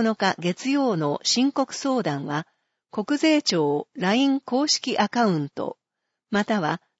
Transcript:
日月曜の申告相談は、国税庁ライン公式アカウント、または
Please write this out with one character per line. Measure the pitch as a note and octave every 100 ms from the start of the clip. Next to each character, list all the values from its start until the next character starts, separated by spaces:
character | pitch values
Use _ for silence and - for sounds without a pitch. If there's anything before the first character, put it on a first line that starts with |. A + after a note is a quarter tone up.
| A3+ G#3+
日 | G3 -
月 | E3+ F3+ C4
曜 | C#4+ C4 F3
の | D3 D3
申 | - A#3 C4+
告 | D4 C4 -
相 | C#4 B3+
談 | E3+ C#3+ D3
は、 | D3 - _ _ _ _
国 | - G3+ D4
税 | D#4+ D4+
庁 | - F3 D3 D3 - -
ラ | F#3
イ | A3+ C#4
ン | C4+
公 | - B3 D4+
式 | - - G#3
ア | G#3
カ | A#3+ A3+
ウ | D#3+
ン | C#3+
ト、 | - - - _ _ _ _ _
ま | G#3 G#3
た | G#3+
は | D3+ E3+ - _